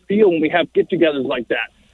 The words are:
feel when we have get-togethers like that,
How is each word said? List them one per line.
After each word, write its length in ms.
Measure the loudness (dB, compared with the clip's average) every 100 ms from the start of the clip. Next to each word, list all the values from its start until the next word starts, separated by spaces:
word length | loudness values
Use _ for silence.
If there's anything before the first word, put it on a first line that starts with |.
| -2
feel 240 | 2 4
when 100 | 2
we 80 | 0
have 240 | -2 -2
get-togethers 520 | -2 -2 0 0 0 -4
like 220 | -6 -4
that, 200 | -6 -6 _ _